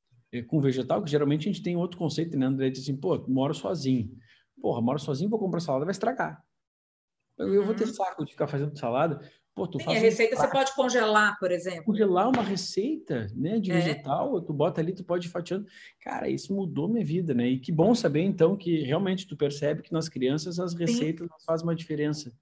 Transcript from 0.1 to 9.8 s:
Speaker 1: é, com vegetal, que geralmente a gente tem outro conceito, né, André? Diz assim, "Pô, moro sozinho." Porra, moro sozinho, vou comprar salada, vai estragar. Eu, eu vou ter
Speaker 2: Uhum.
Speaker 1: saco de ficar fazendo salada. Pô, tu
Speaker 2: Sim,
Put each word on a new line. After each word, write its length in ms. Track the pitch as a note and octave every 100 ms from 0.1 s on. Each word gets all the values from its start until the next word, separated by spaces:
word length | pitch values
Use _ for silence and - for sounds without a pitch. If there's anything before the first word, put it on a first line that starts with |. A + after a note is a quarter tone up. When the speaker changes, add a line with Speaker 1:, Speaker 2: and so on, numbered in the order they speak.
| _ _
Speaker 1:
é, 100 | A#2+
com 160 | A#2 D#3+
vegetal, 420 | C#3 B2+ B2 E3
que 60 | D#3+
geralmente 380 | D3 C#3+ D3 G#3
a 40 |
gente 120 | -
tem 120 | F3 F3
outro 200 | F3+ -
conceito, 400 | D#3 D3 E3 D3+
né, 80 | C3
André? 240 | C3+ C3
Diz 120 | C3
assim, 120 | C#3+ C3+
"Pô, 200 | F#3 C#3 -
moro 260 | C3 C3+
sozinho." 640 | D3+ - E3+ C3+ B2+ G2+ - - _ _ _
Porra, 200 | - A#2+
moro 180 | A#2 D3
sozinho, 300 | - C3+ G3+
vou 100 | A3
comprar 200 | F#3+ E3+
salada, 260 | E3+ C3+ D#3+
vai 60 |
estragar. 520 | F#3+ A#3 C4 D#3 D3+ _ _ _ _ _ _ _ _ _ -
Eu, 160 | G3
eu 120 | G3 G3+
vou 100 | A3
ter 80 | A3
Speaker 2:
Uhum. 80 |
Speaker 1:
saco 320 | - F#3+ - D3
de 60 |
ficar 160 | - D3
fazendo 300 | C#3 D3 C#3+
salada. 420 | A#2+ B2 E3 C#3+ - _ _
Pô, 140 | - F3
tu 100 |
Speaker 2:
Sim, 60 | C#3+